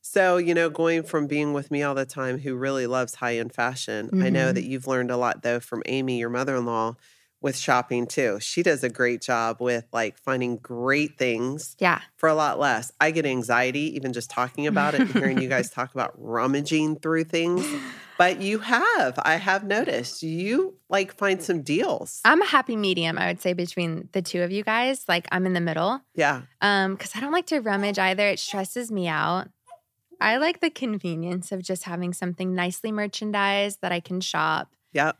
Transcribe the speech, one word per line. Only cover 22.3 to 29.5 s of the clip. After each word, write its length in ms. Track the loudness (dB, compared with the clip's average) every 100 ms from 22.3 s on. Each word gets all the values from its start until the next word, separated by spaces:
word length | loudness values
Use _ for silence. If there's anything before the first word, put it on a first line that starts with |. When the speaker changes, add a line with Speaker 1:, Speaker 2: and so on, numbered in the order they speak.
| 6
Speaker 2:
a 60 | 6
happy 280 | 2 2 0
medium, 400 | 0 0 0 0
I 80 | -2
would 120 | 0
say, 140 | -2
between 560 | 0 -2 -2 -2 -2 -4
the 120 | -6
two 180 | -2 -2
of 80 | 0
you 120 | -2
guys. 420 | 0 2 2 -2 0
Like, 200 | 0 0
I'm 140 | 0 2
in 80 |
the 80 | 2
middle. 400 | 0 0 0 0 _ 0
Speaker 1:
Yeah. 260 | 2 2 -6 _
Speaker 2:
Um, 380 | 2 4 2 -2
'cause 140 | -8
I 60 | -8
don't 120 | -2
like 140 | -2 0
to 120 | -2
rummage 400 | 0 0 0 2
either. 280 | 2 4 2
It 120 | 0
stresses 520 | -4 -4 -4 -6 -4
me 160 | -2 -2
out. 420 | 0 0 -2 -4